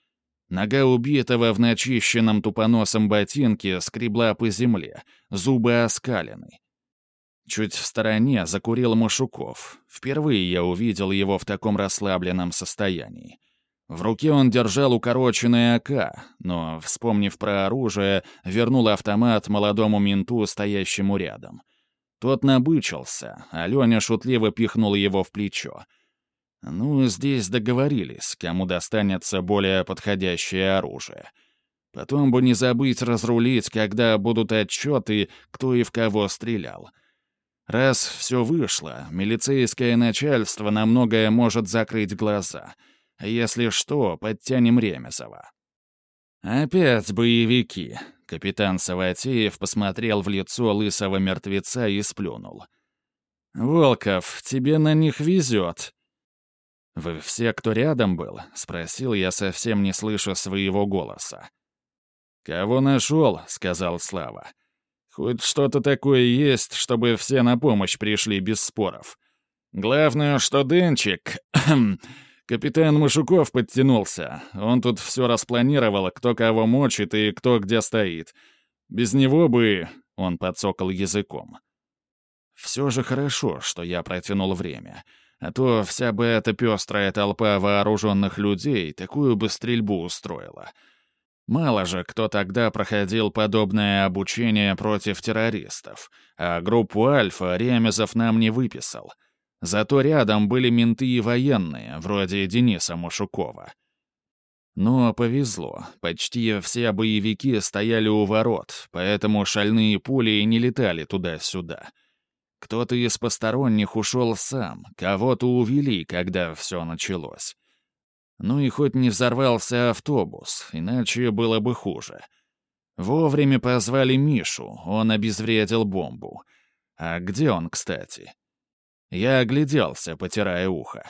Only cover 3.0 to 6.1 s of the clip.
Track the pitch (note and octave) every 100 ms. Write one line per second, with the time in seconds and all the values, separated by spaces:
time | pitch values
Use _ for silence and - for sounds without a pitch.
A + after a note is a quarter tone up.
3 | G#2+ G#2 G2+ C#3+ B2+ G#2 G2 F2+ - A2
4 | A#2 A2 A2+ G#2 A#2 G2 B2 G#2 C#2 -
5 | - _ _ G2+ G2+ B2+ A#2 A#2+ A#2 -
6 | -